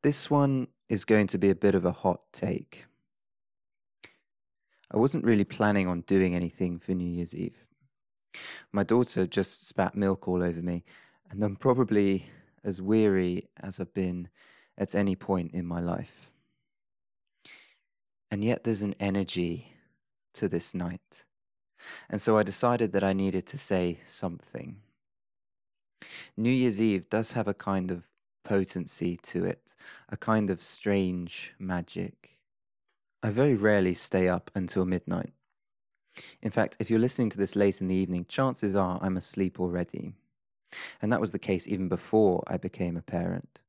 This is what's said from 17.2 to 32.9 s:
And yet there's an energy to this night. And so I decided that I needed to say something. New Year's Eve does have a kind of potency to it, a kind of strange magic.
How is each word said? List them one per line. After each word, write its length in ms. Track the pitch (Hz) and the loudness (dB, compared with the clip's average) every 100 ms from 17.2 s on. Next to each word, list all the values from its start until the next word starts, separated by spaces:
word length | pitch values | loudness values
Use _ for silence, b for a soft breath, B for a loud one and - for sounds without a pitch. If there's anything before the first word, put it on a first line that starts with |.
| _ _ B B B B B _ _ _ _ | _ _ B B B B B _ _ _ _
And 140 | 101 | -2
yet 200 | 107 120 | 0 0
there's 180 | 117 104 | -2 -2
an 140 | 104 - | -2 -2
energy 720 | 101 98 92 92 87 80 - b b b _ _ _ | 0 0 -2 -2 -2 -4 -10 b b b _ _ _
to 160 | - 98 | -6 -2
this 240 | 85 - | -2 -4
night. 500 | 92 85 87 _ - _ _ _ _ _ B B B B | -6 -6 -8 _ -20 _ _ _ _ _ B B B B
And 100 | 104 | -2
so 160 | 113 110 | 4 4
I 60 | |
decided 500 | 95 - 123 120 110 | 4 2 2 2 2
that 100 | 98 | 2
I 120 | 98 | 2
needed 320 | 95 98 92 - | 2 0 -2 -6
to 100 | 143 | -12
say 440 | - 95 87 82 - | -2 0 0 -4 -12
something. 760 | - 92 85 - - - 98 _ _ _ _ _ _ _ _ _ _ _ _ B B B - | -8 -8 -8 -14 -14 -14 -16 _ _ _ _ _ _ _ _ _ _ _ _ B B B -2
New 140 | 113 | 0
Year's 280 | 131 127 101 | 4 2 4
Eve 300 | 110 95 85 | 2 2 0
does 240 | 110 113 | -2 0
have 160 | 120 101 | -2 -2
a 60 | |
kind 360 | 98 - 98 92 | -4 -2 -2 -2
of 160 | 87 - _ _ _ | -6 -10 _ _ _
potency 760 | - 98 92 92 76 - 87 87 | 0 0 0 -4 -4 -2 -2 -4
to 200 | - 87 | -6 -4
it, 320 | 90 - - _ B B B | -4 -6 -14 _ B B B
a 80 | 101 | -8
kind 320 | - 110 101 | 0 2 2
of 120 | 90 | -2
strange 920 | - - 104 101 92 90 87 - - _ | -6 -6 0 2 0 -2 -8 -12 -16 _
magic. 720 | 95 90 85 - 90 _ _ _ _ _ _ _ _ | -6 -6 -6 -8 -10 _ _ _ _ _ _ _ _